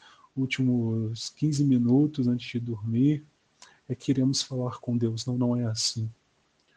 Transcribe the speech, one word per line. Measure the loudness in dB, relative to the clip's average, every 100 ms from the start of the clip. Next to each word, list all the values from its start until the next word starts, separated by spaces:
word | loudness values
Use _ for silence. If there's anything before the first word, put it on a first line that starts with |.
| -20 -20 _ -6
últimos | -4 0 2 2 0 -2 -4 -6 -10
quinze | -2 -2 2
minutos | 4 4 6 4 4 2 0
antes | 0 -2
de | -6
dormir, | -6 -6 -2 2 4 2 -4 _ _ _ -20 _ -10
é |
que | -8 -2
iremos | 2 2 0
falar | -4 -4 -6 -6
com | -4 -2
Deus. | 0 -2 -4
Não, | -2
não | 0 0
é |
assim. | -2 -4 -4 -4 -8 -8 _ _ _ _ _